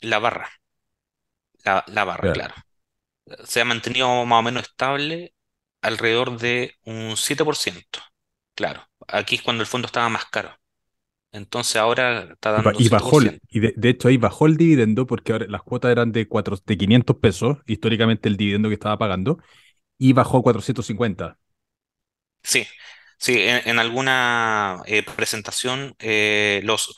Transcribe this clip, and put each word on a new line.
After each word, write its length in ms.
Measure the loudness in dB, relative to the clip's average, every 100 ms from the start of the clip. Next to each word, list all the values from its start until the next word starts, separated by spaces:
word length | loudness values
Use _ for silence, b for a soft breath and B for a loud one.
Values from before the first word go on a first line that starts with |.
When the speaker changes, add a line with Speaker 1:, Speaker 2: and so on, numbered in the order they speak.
Speaker 1:
la 160 | -4 -2
barra. 320 | 0 -4 -8 -18 _ _ _ _ _ _ _ _ _ _
La, 200 | -2 -2 -2
la 180 | -4
barra, 280 | -4 -2 -2
Speaker 2:
Claro. 200 | -4 -6 -14 -20 _ _ _ _ _
Speaker 1:
claro. 220 | _ -20 -6
Se 160 | -2
ha 20 |
mantenido 600 | 0 -2 -4 -2 0 0 2
más 140 | 2
o 20 |
menos 220 | 2 -2
estable 720 | -8 -6 -4 -2 -4 -8 -12 _ _ _ _ _
alrededor 580 | -6 -2 0 0 -2 -4
de 360 | -4 -2 -4 -10
un 340 | -14 -10 -8 -4
siete 280 | -4 -2
por 120 | -2 -2
ciento. 440 | -6 -8 -12 -18 -18 _ _ _ _
Claro, 320 | -6 -6 -6 -16 _ -6
aquí 300 | -4 -2 -4
es 60 |
cuando 200 | -2 -4
el 40 | -2
fondo 200 | -4 -4
estaba 220 | -2 -2
más 180 | -2 -6
caro. 280 | -8 -8 -12 _ _ _ _ _ _ _
Entonces 440 | -18 -8 -6 -2 0
ahora 520 | 2 2 0 -2 -8
está 180 | -6 -2
Speaker 2:
Y 20 |
ba-, 100 | 2
Speaker 1:
dando 200 | 2 4
Speaker 2:
y 60 | 4
bajó 320 | 4 6 6
el, 20 |
Speaker 1:
siete 160 | 6 0
por 100 | _
ciento. 0 |
Speaker 2:
y 120 | -2
de, 140 | 0
de 140 | 2 0
hecho 200 | 2 4
ahí 80 | 4
bajó 280 | 2 2 4
el 100 | 4
dividendo 480 | 6 6 4 2 0
porque 260 | -4 -2
ahora 140 | -4 -4
las 140 | -10
cuotas 300 | -8 -2 2
eran 200 | 2 2
de 160 | 0 -2
cuatro, 300 | -2 -2 -4
de 140 | -2 0
quinientos 400 | 4 6 6 4
pesos, 420 | 2 2 0 -2 -4
históricamente 640 | -4 -2 2 2 2 0
el 80 | 0
dividendo 320 | 0 0 0
que 60 |
estaba 240 | -2 -4 -2
pagando, 400 | -2 -2 -2 -4 b b b b _ 0
y 160 | 4
bajó 260 | 4 4 4
a 40 |
cuatrocientos 440 | 2 2 0 -6 -6
cincuenta. 520 | -4 -4 -4 -10 -14 _ _ _ _ _ _ _ _ _ _
Speaker 1:
Sí, 240 | -4 -2 -2 -10 B B B B
sí, 220 | 0 2
en, 280 | 2 0 0
en 100 | 0
alguna, 1040 | 0 0 0 0 0 0 0 0 -2 -6 -4
eh, 160 | -4
presentación, 920 | -4 -4 -4 -4 -8 -6 -4 -6 -8 -10
eh, 640 | -4 0 0 0 0 0
los, 320 | -2 -4 -4